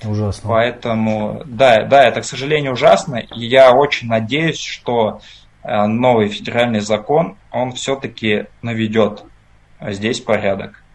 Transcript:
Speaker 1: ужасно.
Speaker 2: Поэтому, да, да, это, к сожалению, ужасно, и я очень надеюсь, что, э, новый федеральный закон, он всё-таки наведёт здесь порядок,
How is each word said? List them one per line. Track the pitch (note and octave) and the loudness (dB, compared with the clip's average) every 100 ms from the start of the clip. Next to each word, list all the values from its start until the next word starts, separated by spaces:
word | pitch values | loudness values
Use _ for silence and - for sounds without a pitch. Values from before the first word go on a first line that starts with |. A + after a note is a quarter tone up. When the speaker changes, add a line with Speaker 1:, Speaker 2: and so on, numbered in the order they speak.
Speaker 1:
ужасно. | G#2+ G#2 G#2 G2 - | -6 -4 -4 -4 -2
Speaker 2:
Поэтому, | A2+ A#2+ A#2 A#2+ A2 A2 G#2+ G#2+ A2+ - | 0 0 -2 -4 -2 -2 -2 -4 -8 -10
да, | A2+ C3 A2 | 2 6 6
да, | A2 C#3 | 6 6
это, | B2 A#2 | 6 2
к | |
сожалению, | - C3 C3+ D3+ C#3 | -6 -8 -4 -2 -2
ужасно, | A#2+ D3 G3 - B2 | 2 4 4 2 -8
и | G#2+ - A#2 | -10 -10 0
я | C3 C3 | 6 8
очень | B2 C#3+ - A#2 | 6 2 -2 -2
надеюсь, | A2+ A2 C#3 D#3+ - | -2 -2 -2 -2 -4
что, | - - - A#2+ G#2+ - - - - _ | -8 -10 -4 0 0 -2 -14 -20 -20 _
э, | - A2 G#2 | -6 -2 0
новый | A2+ B2+ A#2 G#2 | 2 2 4 2
федеральный | G#2 - A#2 A#2+ A2 | -2 -4 0 0 0
закон, | G#2 G#2+ - D3 F#3 - _ | -2 -4 0 0 -2 -6 _
он | A#2+ B2+ | -6 -6
всё-таки | A#2+ - C3+ C3 A#2 A2 G#2 - _ | -6 -6 -6 -8 -6 -2 -2 -4 _
наведёт | A#2 A2+ A2+ A2 G#2 G#2 - _ _ _ _ _ | -8 -4 -2 0 0 -2 -16 _ _ _ _ _
здесь | C#3+ G2 G#2+ B2+ | -10 -6 -6 -6
порядок, | - G#2+ G2+ G2 - - _ | -2 -2 0 -4 -8 -18 _